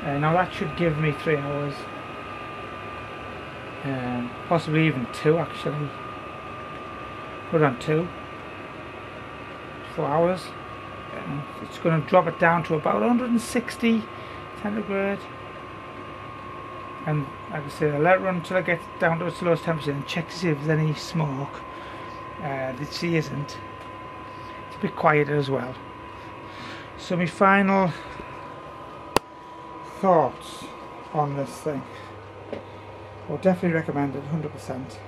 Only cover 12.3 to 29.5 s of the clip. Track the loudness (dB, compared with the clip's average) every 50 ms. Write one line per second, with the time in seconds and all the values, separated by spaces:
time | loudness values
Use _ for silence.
12.3 | 2 4 6 6 6 6 2 2 0 2 4 2 4 4 6 6 6 4 4 4
13.3 | 2 2 2 2 0 0 0 0 -4 2 4 6 6 4 2 -2 -8 -10 -10 -10
14.3 | -10 -10 -10 -10 -10 -6 -4 -2 -2 -2 -2 0 0 0 2 2 0 -2 -4 -10
15.3 | -10 -10 -10 -12 -10 -12 -12 -12 -12 -12 -12 -12 -10 -10 -10 -10 -10 -10 -10 -10
16.3 | -10 -10 -10 -10 -10 -10 -10 -10 -10 -10 -10 -10 -10 -6 -2 0 0 0 0 -2
17.3 | -6 -10 -8 -6 -6 -6 -6 -6 -2 2 2 2 4 6 6 6 6 6 6 2
18.3 | 0 0 0 2 2 2 4 4 0 0 0 -8 -2 2 4 4 4 4 0 -2
19.3 | -2 0 4 4 4 4 4 0 0 0 0 -2 -2 -2 -2 -2 -2 -2 -2 -4
20.3 | -4 0 2 2 2 2 4 4 4 6 6 4 2 0 -4 -2 0 0 2 2
21.3 | 0 -2 -4 -4 -6 -10 -10 -10 -10 -10 -10 -10 -10 -10 -10 -10 -10 -10 -10 -10
22.3 | -8 -6 -4 -4 -2 -2 -2 -4 -4 -4 -6 -6 -4 -2 0 4 4 4 4 2
23.3 | -2 -4 -4 -4 -6 -10 -10 -10 -12 -12 -12 -12 -12 -12 -12 -12 -12 -12 -12 -12
24.3 | -12 -12 -10 -10 -10 -10 -10 -12 -6 -2 -2 -2 -2 4 4 6 8 6 6 6
25.3 | 4 2 2 2 0 0 0 -2 -6 -10 -12 -12 -12 -12 -12 -12 -12 -12 -12 -12
26.3 | -12 -12 -12 -12 -12 -10 -10 -10 -10 -10 -12 -12 -12 -12 -4 -2 2 2 2 0
27.3 | 4 6 8 10 10 10 8 8 8 6 6 6 2 0 -8 -10 -10 -10 -10 -10
28.3 | -10 -12 -10 -12 -12 -12 -12 -12 -12 -12 -12 -12 -12 -12 -12 -2 -2 -2 -2 -2
29.3 | -16 -16 -16 -16